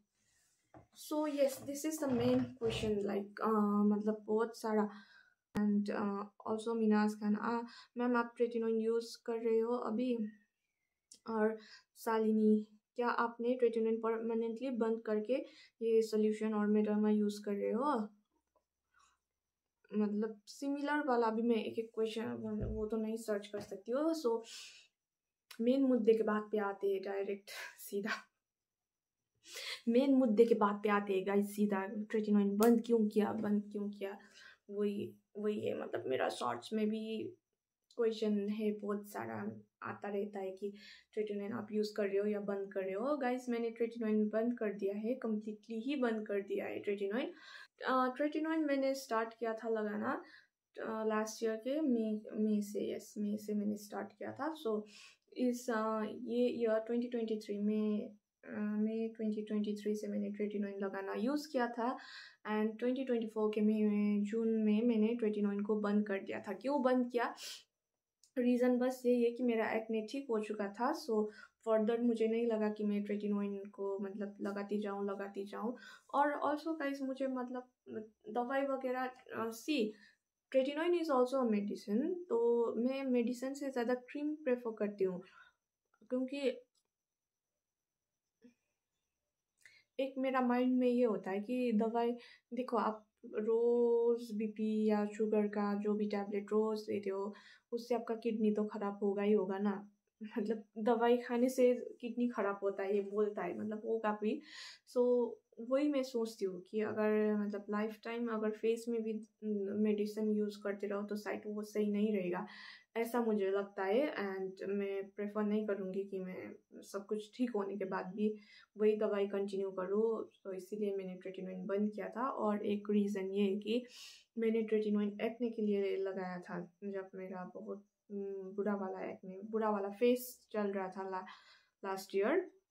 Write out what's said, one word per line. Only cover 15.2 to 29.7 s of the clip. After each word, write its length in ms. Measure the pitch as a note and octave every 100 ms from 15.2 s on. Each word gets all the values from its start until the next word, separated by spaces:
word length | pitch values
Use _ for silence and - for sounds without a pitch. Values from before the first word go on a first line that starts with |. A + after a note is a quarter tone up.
| G#3+ C#4 - - - -
ये 200 | A3+ A3+
solution 520 | A3 G#3+ G#3+ G#3+ A3
और 120 | G#3+ G#3
मेडरमा 440 | G#3+ G#3 G#3+ G#3+
यूज़ 340 | G#3+ G#3 G3+
कर 80 | G#3
रहे 180 | G3+ G3+
हो?" 380 | A3 D4 A#3+ G#3 _ _ _ _ _ _ _ _ _ _ _ _ _ _ _ _ _ -
मतलब 460 | G#3+ G#3 G#3 A3 - -
similar 580 | - C#4 C#4+ C#4+ D4
वाला 260 | D4 A#3+ A3+
भी 120 | A3
मैं 140 | A#3+ G#3+
एक 220 | - A#3
एक 120 | A3+
क्वेश्चन 340 | A3 A3 A3 A#3+ A#3 A3 G#3+ G#3+
वो 160 | A3 G#3+
तो 100 | A3
नहीं 200 | A3 A3+
search 300 | - G3+ -
कर 140 | G3+
सकती 320 | - G3 -
हूँ। 220 | C4 D#4+
So 280 | D#4+ A#3 A3+ - - - - - _ _ _ _ _ - -
मेन 220 | A#3 C#4
मुद्दे 320 | C4 A#3+ G#3+
के 80 | A3
बात 260 | G#3+ G#3+ G#3+
पे 60 | G#3+
आते 280 | G3 G3 G3
हैं 160 | F#3+
direct 480 | G3 G3 G3 G3 - - - -
सीधा, 320 | - G3+ G3 - - _ _ _ _ _ _ _ _ _ _ _ - - -